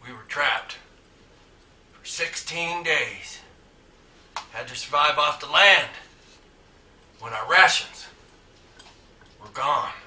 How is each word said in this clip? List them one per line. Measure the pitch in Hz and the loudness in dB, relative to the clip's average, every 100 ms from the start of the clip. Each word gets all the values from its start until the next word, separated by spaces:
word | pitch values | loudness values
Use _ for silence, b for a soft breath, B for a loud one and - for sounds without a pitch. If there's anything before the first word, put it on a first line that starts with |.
We | 131 | -16
were | 120 110 | -18 -10
trapped | - 143 107 - - - - - - - - - - _ - - | -2 0 0 -6 -18 -20 -20 -20 -20 -20 -20 -20 -20 _ -20 -20
for | - | -20
sixteen | - - 165 - - 165 170 175 | -12 -6 -6 -6 -8 -6 -4 -4
days. | 165 151 127 - - - - - - - - - - - - - - | -2 -2 -2 -8 -16 -18 -20 -20 -20 -20 -20 -20 -20 -20 -16 -16 -14
Had | 113 123 | -14 -12
to | |
survive | 123 - 143 151 147 | -10 -2 2 2 4
off | 147 143 | 0 0
the | 135 | 0
land | 151 196 185 139 - - - - - - - - - - - - - | 6 8 8 4 -10 -20 -20 -20 -20 -20 -20 -20 -20 -20 -20 -20 -18
when | 113 | -10
our | 110 110 | -8 0
rations | 180 185 - - - - - - - - - - - - - - - - - | 6 6 4 -4 -14 -20 -20 -20 -20 -20 -20 -20 -20 -20 -20 -20 -20 -20 -20
were | - | -18
gone. | - 139 139 - - | -6 -2 0 -2 -10